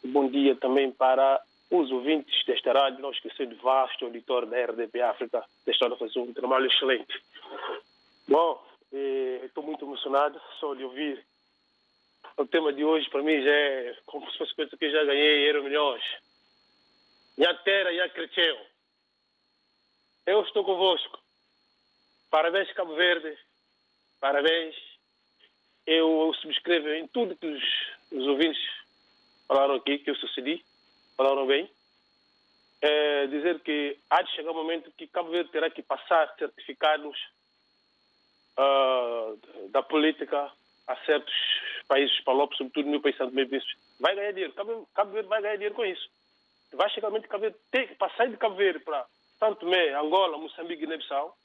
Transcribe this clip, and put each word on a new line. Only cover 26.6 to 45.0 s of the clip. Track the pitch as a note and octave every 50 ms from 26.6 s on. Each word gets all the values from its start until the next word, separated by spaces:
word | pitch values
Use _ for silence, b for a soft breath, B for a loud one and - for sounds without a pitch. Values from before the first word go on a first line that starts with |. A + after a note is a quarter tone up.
| - F3 F3 E3 D3 D3+
em | D3+ D#3+ E3
tudo | - - B3 A#3 F#3 E3+
que | _ -
os, | D#3+ D3 C3 - - - - - - - _ _ _
os | - C3+ C3
ouvintes | C#3 C#3 C3+ D#3+ D#3+ C#3+ - - - - - - _ _ _ _ _ _ _ _ _ _ _ _
falaram | - C3+ C#3 C#3 C#3 C#3
aqui, | A#2+ - C#3 C#3+ C#3+
que | C#3+ D3+
eu | C#3+
sucedi, | - - A#2+ - D3 B2+ C#3 E3 F3 _ _ _ _ _ _ _ _ _ _ _
falaram | - C3 C3+ C#3 C#3 C3+
bem. | C3 C#3 C#3+ F#3 - _ _ _ _ _ _ _ _ _ _ _ _ _ _ _ _ _ _ _ _ _ _
É, | - D3+ D3+ D3+ D3+ D3 D3 C#3+ C#3
dizer | C3+ C#3+ D3 D3 F3 E3+ D3
que | _ - D3 D3 D3 C#3+ C#3+ _ _ _
há | D3+ E3+
de | F#3 -
chegar | - E3+ D3+ E3
um | E3
momento | E3 D#3 D#3+ E3+ E3 C#3+ - _
que | - E3
Cabo | D3+ - F3+ F3 E3
Verde | E3 F3 E3 C#3
terá | - D#3 C#3+ D#3+
que | - -
passar | C3 _ C3+ - - - F3+ E3 D#3 - -
certificados, | - D#3 C#3 _ - - - C3+ _ - D3+ D#3 D3 D3 D3+ C#3 - - - _ _ _ _ _ _ _ _ _ _ _ _ _ _ _ _ _ _ _ _ _ _ _ _ _
ah, | - C#3 C#3 C#3 C3+ C3+ C3 C3 B2+ B2 A#2 A#2 A#2 A2 A2+ G#2+ G#2+ - - - - - G2
da | G#2+ C3+
política | B2+ - D#3+ D#3 D3+ D#3 D3+ - D3 - D#3 C#3+ C#3+ C#3+ - _ _ _ _ _ _
a | - B2+ - -
certos | - D3+ C#3+ - - B B B B B B B B B B B
países | _ C#3 C#3 C#3+ B2+ - - -
palopes, | C3+ C3 C3+ D3 C#3+ -
sobretudo | - C#3 B2+ - D3+ C#3+
no | C#3+
meu | D3 C#3+
país, | D3 C#3+ C3
Santo | - C3+ B2+
Tomé | B2+ C3+ C3+
e |
Príncipe. | B2 C#3 C3 - - - _ _ _ _ _
Vai | B2+ E3 G3
ganhar | G3 G3+ G#3
dinheiro. | G3 F#3+ F#3 C#3+ -
Cabo, | - G3+ A3 A#3 A3+ F3 _ _
Cabo | -